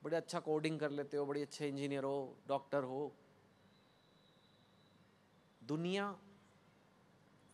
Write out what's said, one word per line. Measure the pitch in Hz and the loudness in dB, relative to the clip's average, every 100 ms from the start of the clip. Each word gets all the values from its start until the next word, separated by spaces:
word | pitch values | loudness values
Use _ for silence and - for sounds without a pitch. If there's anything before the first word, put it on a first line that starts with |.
बड़े | 151 165 | 0 0
अच्छा | 160 170 | 0 -2
कोडिंग | 160 156 156 156 | 2 2 2 2
कर | 151 | 0
लेते | 143 143 147 | 0 0 0
हो, | 143 | 2
बड़े | 143 | 0
अच्छे | 143 - 147 | -2 -2 -2
इंजीनियर | 139 143 139 | 0 0 0
हो, | 135 139 131 110 - | 0 0 -2 -10 -2
डॉक्टर | 139 - 143 | -2 2 0
हो। | 127 131 143 - - - - - - - - - - - - - - - - - - - - - - - - - | 2 -2 -4 -8 -20 -20 -20 -20 -20 -20 -20 -20 -20 -20 -20 -20 -20 -20 -20 -20 -20 -20 -20 -20 -20 -20 -20 -16
दुनिया | 113 156 175 196 202 180 - - - - - - - - - - - - - | -4 0 2 0 0 -4 -14 -20 -20 -20 -20 -20 -20 -20 -20 -20 -20 -20 -20